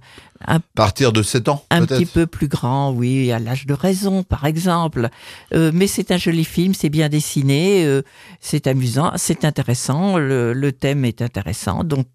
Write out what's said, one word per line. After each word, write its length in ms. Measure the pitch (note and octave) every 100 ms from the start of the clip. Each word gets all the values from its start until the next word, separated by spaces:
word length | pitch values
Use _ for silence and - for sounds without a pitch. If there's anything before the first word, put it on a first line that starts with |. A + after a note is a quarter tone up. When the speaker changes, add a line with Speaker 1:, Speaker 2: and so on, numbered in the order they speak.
| - - - -
Speaker 1:
Un 120 | - D#3+
Speaker 2:
À 40 | -
partir 380 | - G#2 - B2+
de 100 | A2
sept 260 | G#2 B2+ C3
ans, 140 | C#3+ -
Speaker 1:
un 160 | E3+ E3+
Speaker 2:
peut-être. 140 | F3
Speaker 1:
petit 60 | F3
peu 200 | E3+ E3+
plus 220 | - C#3+
grand, 420 | - A#2+ C#3 C#3
oui, 400 | B2 A#2+ C3+ B2+
à 80 | A2+
l'âge 260 | A2+ C3+
de 100 | C#3
raison, 500 | C#3+ F#3 F#3+ G3 F#3+
par 200 | F3+ -
exemple. 640 | C#3+ D#3+ F#3 E3+ D#3+ C3 A#2 - - - -
Euh, 160 | D#3+ D#3+
mais 140 | E3 G3
c'est 240 | - -
un 60 | F3+
joli 280 | F3 E3
film, 300 | D#3+ - F#3
c'est 140 | F#3 D3+
bien 200 | D3+ D3+
dessiné, 800 | D3+ - D3 C#3 C#3 F#3 G3 D3+
euh, 160 | C#3 - - - F#3
c'est 260 | - D3+ C#3
amusant, 460 | C3 B2+ C3 E3+
c'est 300 | F3 - E3
intéressant, 760 | D#3 C#3+ A#2+ B2 - C#3+ G3+ F3+
le, 340 | C3+ C3+ A#2
le 200 | B2+ C#3+
thème 320 | B2+ C#3 C#3+
est 180 | B2 -
intéressant, 640 | A#2 - F#2 G2+ - -
donc, 240 | E3+ C3+ B2+